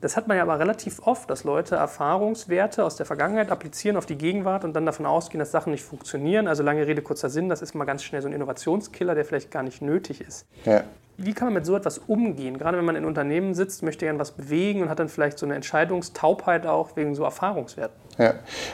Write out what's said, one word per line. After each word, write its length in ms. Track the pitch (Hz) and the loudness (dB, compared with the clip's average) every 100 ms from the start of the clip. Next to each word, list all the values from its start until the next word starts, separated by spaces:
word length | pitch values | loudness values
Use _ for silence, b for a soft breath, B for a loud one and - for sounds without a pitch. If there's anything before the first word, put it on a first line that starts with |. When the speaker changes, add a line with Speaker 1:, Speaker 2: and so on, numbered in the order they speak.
Speaker 1:
Das 140 | 143 - | -4 0
hat 120 | 226 | 2
man 100 | 185 | 2
ja 60 | |
aber 160 | 170 151 | 4 4
relativ 420 | 170 220 202 - - | 2 0 -4 -2 0
oft, 240 | 247 - | 0 0
dass 140 | 135 | -4
Leute 320 | 147 147 170 170 | 0 0 2 2
Erfahrungswerte 1080 | 147 - 147 185 208 220 - 175 208 226 | 0 0 2 4 2 -2 0 2 2 2
aus 140 | 165 - | 0 0
der 80 | 151 | -4
Vergangenheit 460 | 147 160 214 202 | 0 0 2 0
applizieren 460 | 185 151 - 208 202 | -2 -4 -4 0 0
auf 80 | - | -2
die 120 | 143 | -2
Gegenwart 460 | 160 202 190 190 | 0 0 0 0
und 100 | 175 | 0
dann 120 | 156 160 | 0 0
davon 200 | 151 147 | 0 2
ausgehen, 340 | 160 165 156 | 2 0 -4
dass 120 | 147 | 0
Sachen 200 | 160 160 | 0 0
nicht 120 | 143 | -4
funktionieren. 640 | - 143 - 143 147 208 180 | -6 -14 -8 -4 2 2 2
Also 140 | 151 | 2
lange 240 | 147 151 147 | 2 2 2
Rede, 160 | 151 | 0
kurzer 280 | 147 147 135 | -2 -2 -2
Sinn, 200 | 147 185 | 0 0
das 120 | 170 | -2
ist 120 | 165 | -4
mal 120 | 156 139 | -4 -4
ganz 180 | 143 | -4
schnell 180 | - 143 | -6 -6
so 60 | 139 | -4
ein 60 | |
Innovationskiller, 800 | 147 135 131 - 196 208 - 180 151 | -4 -4 -4 0 0 -2 -4 0 0
der 100 | 147 | 0
vielleicht 240 | 139 - | -2 -4
gar 140 | 147 | -6
nicht 180 | 131 - | -6 -4
nötig 400 | 143 170 - 143 | 0 0 -2 -10
ist. 240 | - - - - - | -12 -16 -18 -4 4
Speaker 2:
Ja. 180 | 107 - - _ - | 4 4 -6 _ -8
Speaker 1:
Wie 160 | 190 | -6
kann 140 | 208 247 | -2 0
man 80 | 196 | 0
mit 100 | 156 | 0
so 100 | 196 | 0
etwas 240 | 196 - | 0 -4
umgehen? 580 | - 214 233 139 131 131 | -2 0 2 -2 -6 -4
Gerade 200 | 156 175 | -2 0
wenn 80 | 170 | 2
man 100 | 160 | 0
in 100 | 156 | -2
Unternehmen 480 | 151 143 160 190 | -2 0 0 0
sitzt, 300 | 175 190 - | 0 -2 -2
möchte 220 | 160 156 160 | -6 -2 -2
gern 120 | 147 | -2
was 140 | 147 | -4
bewegen 500 | - 139 156 202 202 | -6 -2 2 2 2
und 80 | 165 | 0
hat 100 | 156 | 0
dann 100 | 156 | -2
vielleicht 280 | - 147 143 | 0 0 0
so 80 | 143 | -4
eine 100 | 143 | -4
Entscheidungstaubheit 1080 | - 156 170 180 165 - 156 - - 170 165 | 0 2 2 0 -4 0 2 2 2 2 2
auch 300 | 156 160 - | 0 0 -2
wegen 180 | 147 | -2
so 100 | 143 | 0
Erfahrungswerten. 720 | 139 - 185 180 117 - 113 - - - | -2 -2 -2 -2 -6 -6 -8 -8 -6 4
Speaker 2:
Ja, 160 | 113 - - B B | 4 4 -4 B B